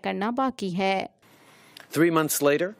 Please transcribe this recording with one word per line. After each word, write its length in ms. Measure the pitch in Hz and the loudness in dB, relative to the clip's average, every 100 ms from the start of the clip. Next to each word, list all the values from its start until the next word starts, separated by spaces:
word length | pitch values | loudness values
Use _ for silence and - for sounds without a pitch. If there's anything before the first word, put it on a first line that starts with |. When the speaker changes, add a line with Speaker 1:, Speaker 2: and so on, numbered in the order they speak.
Speaker 1:
करना 260 | 196 190 208 | -4 -4 -4
बाकी 400 | 247 262 254 190 | -2 -4 -4 -6
है। 380 | 175 190 190 - _ _ _ _ - - - - | -2 0 0 -4 _ _ _ _ -20 -20 -20 -6
Speaker 2:
Three 200 | 143 170 | 2 2
months 300 | 160 151 - | 2 0 2
later, 340 | 143 147 180 226 | 2 2 0 -8